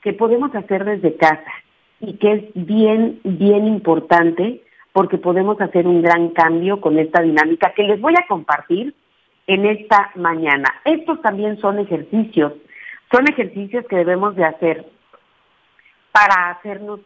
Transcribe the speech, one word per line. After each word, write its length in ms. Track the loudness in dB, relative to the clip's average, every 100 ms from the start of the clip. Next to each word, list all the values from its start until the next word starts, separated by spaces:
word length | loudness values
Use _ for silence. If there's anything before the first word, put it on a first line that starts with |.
que 100 | -6
podemos 420 | -2 2 2 0
hacer 300 | -6 -4 -4
desde 320 | -2 -2 -2 2
casa 340 | 2 2 -6 -20 -20 _ _ _
y 140 | -16
que 200 | -2 0
es 120 | 0 -2
bien, 680 | -10 -2 2 2 2 0 -2
bien 420 | -6 0 4 4 2
importante 960 | 0 0 0 2 2 4 0 -4 -6 _ _ _
porque 260 | -2 0 -2
podemos 420 | -2 0 0 -2
hacer 280 | -2 0 2
un 120 | 2
gran 280 | 4 2 2
cambio 520 | 2 2 2 0 -2
con 160 | 0 0
esta 260 | 2 2
dinámica 500 | 2 2 2 2 0
que 80 | 0
les 180 | 0 0
voy 140 | 2 2
a 100 | 0
compartir 680 | -4 -2 -4 -2 -4 -4 -12 _ _ _ _ -4
en 180 | 0 0
esta 460 | -2 -2 -2 -2
mañana. 580 | -4 -4 -2 -2 0 -2 -4
Estos 360 | -2 -2 -2 -4
también 380 | -4 -2 -4 -4
son 200 | -4 -4
ejercicios, 720 | -4 -6 -4 -4 -2 -2 -2 -4 _ -20 -20 -20 _
son 180 | 2 2
ejercicios 560 | 0 -4 -8 -8 -8 -4
que 100 | -2
debemos 400 | 0 0 -2 0
de 80 |
hacer 420 | -2 0 -4 -4 -10 _ _ _ _ _ _ _ _ _ _ _ _
para 400 | 4 4 4 0
hacernos 500 | -6 -12 -12 -12 -14